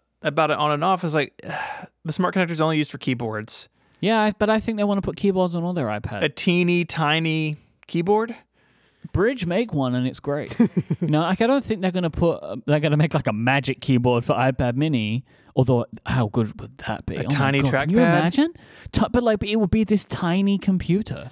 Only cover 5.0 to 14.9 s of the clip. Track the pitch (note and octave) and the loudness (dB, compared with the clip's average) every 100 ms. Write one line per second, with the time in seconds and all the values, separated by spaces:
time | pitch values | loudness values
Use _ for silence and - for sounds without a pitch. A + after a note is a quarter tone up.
5 | F#3+ E3+ G3+ F#3 F3+ E3+ E3+ F3 A#2+ G#2 | -2 0 0 2 0 0 -4 -2 -2 -4
6 | - G#2 D3 - - F3 F3 F3 E3+ - | -6 -4 -4 -2 0 2 2 2 0 -2
7 | D3+ D#3+ E3 D#3+ D#3 D3+ - _ - E3+ | 0 0 0 0 -2 -6 -12 _ -6 -2
8 | E3+ G#3 A3+ A3+ _ _ _ _ _ _ | 0 0 0 -8 _ _ _ _ _ _
9 | - D3 G#3 C4+ E3+ F3+ A#3 D3 C3 B2 | -8 0 0 0 -2 -2 0 -2 0 0
10 | B2+ - - C#3+ A#2+ - A#3 - - D#3+ | -2 -4 -6 -6 -4 0 2 2 -4 -4
11 | E3 D3+ E3+ F#3 A3+ C#4 - A3 F#3 F3+ | 0 0 0 0 2 2 0 -2 -2 -2
12 | E3+ - E3+ C3 D2+ G2 - D3+ D3+ D3 | -2 0 0 0 -6 -8 0 2 2 2
13 | D#3 D#3 B2+ G#2+ A#2 C#3 C#3 C3 - B2+ | 2 2 0 0 2 2 0 -4 2 2
14 | B2 A#2+ A#2 A#2 C3 B2+ B2 A#2+ D#3 | 4 2 2 2 2 2 0 0 0